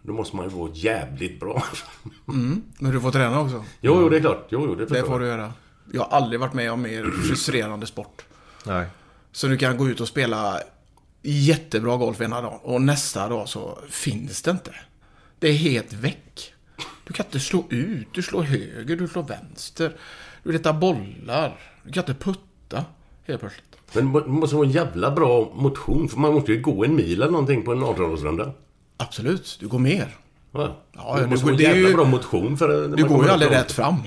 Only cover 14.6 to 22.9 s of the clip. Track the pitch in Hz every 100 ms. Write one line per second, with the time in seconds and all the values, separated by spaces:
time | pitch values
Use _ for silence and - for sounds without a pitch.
14.6 | - - - _ _ _ _ _ 156 147
15.6 | 160 120 - 101 135 - - - - _
16.6 | _ - - - - - - 139 135 185
17.6 | - 120 175 180 107 - 175 196 147 123
18.6 | - 110 117 170 175 180 143 98 - -
19.6 | - - 165 - - - - - - 160
20.6 | 160 156 185 139 98 - - 131 151 -
21.6 | - _ - 180 175 131 202 185 _ _
22.6 | _ 113 160